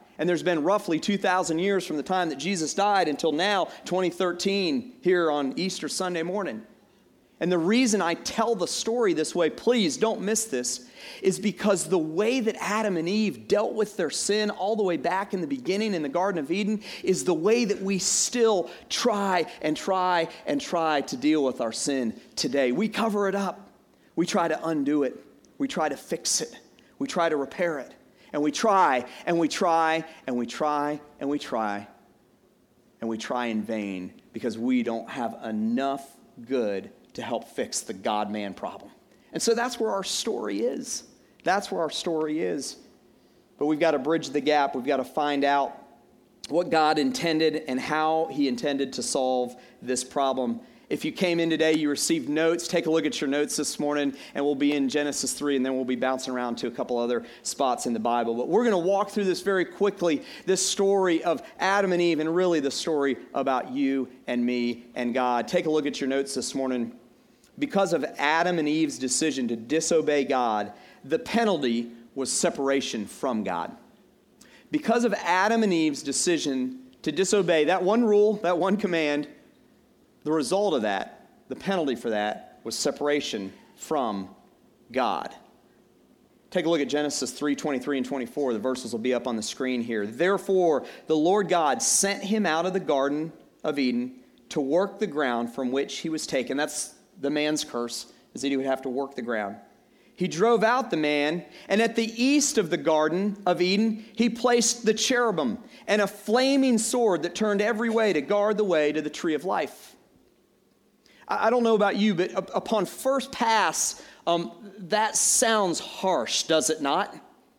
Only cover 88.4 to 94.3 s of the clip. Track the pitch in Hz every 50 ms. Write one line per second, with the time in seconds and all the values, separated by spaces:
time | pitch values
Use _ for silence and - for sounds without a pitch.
88.4 | 143 127 113 104 107 131 131 127 - 113 120 110 113 127 123 117 120 127 113 110
89.4 | 107 - - - 135 127 127 120 117 120 117 107 101 107 113 127 170 185 202 190
90.4 | 196 196 190 185 175 170 147 127 - - - - - - 160 156 156 175 196 214
91.4 | 190 160 180 170 156 143 127 120 - - - - 202 196 202 202 - 190 220 220
92.4 | 202 165 156 165 170 185 180 190 160 156 147 135 139 139 147 151 156 160 - -
93.4 | - _ _ _ - 151 143 143 131 123 117 120 123 127 - - - -